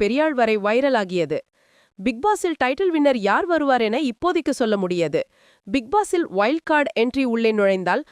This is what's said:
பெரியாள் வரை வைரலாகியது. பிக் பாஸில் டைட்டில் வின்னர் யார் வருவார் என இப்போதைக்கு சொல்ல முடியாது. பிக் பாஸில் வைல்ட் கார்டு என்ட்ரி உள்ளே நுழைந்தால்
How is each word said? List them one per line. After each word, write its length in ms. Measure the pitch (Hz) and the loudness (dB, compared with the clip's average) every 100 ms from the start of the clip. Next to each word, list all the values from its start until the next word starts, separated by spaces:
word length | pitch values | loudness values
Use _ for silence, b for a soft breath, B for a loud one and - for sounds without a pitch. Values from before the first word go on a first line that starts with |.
பெரியாள் 280 | 208 262 311 | 0 2 0
வரை 280 | 254 220 214 | 2 0 0
வைரலாகியது. 800 | 202 233 277 247 196 180 151 151 - _ _ _ _ - | 0 0 2 0 0 -2 -2 -4 -8 _ _ _ _ -8
பிக் 220 | 196 233 | -6 -2
பாஸில் 360 | 415 403 359 311 | 0 0 -2 -2
டைட்டில் 260 | 254 269 381 | -2 0 0
வின்னர் 240 | 320 285 254 | 2 2 2
யார் 300 | 196 226 359 | 2 0 2
வருவார் 340 | 330 285 254 | 0 2 2
என 180 | 220 233 | 2 0
இப்போதைக்கு 520 | 285 220 339 339 302 | -2 -2 -2 0 -2
சொல்ல 260 | 262 226 208 | -2 0 0
முடியாது. 440 | 185 180 160 151 - _ _ _ - | -2 -2 0 -2 -4 _ _ _ -6
பிக் 240 | 254 220 | -6 -2
பாஸில் 360 | 415 392 359 330 | -2 0 -2 -2
வைல்ட் 340 | 185 208 320 | 0 0 0
கார்டு 260 | - 302 285 - | 0 0 0 0
என்ட்ரி 240 | 247 269 | 0 0
உள்ளே 280 | 262 233 226 | 0 0 0
நுழைந்தால் 520 | 214 196 190 180 208 302 | 2 2 2 0 -2 -4